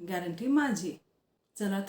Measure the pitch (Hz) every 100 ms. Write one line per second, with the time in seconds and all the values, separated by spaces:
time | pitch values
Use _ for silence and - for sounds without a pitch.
0 | 175 180 175 170 254 294 277 190 180 -
1 | _ _ _ _ _ - 202 196